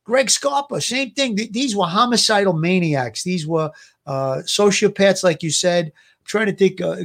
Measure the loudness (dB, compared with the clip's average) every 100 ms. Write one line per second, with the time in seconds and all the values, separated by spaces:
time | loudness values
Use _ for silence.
0 | -2 0 2 0 0 -2 -2 -4 -4 -4
1 | -4 -2 -2 -2 -4 -2 -2 0 0 2
2 | 2 2 2 2 2 2 2 2 2 0
3 | -2 -6 -4 -4 -2 -2 -2 -6 -20 _
4 | -8 -4 -4 -4 -2 2 2 4 2 2
5 | 2 4 0 0 -2 -2 0 0 -2 -8
6 | _ _ -6 -2 -2 2 2 2 -4 -4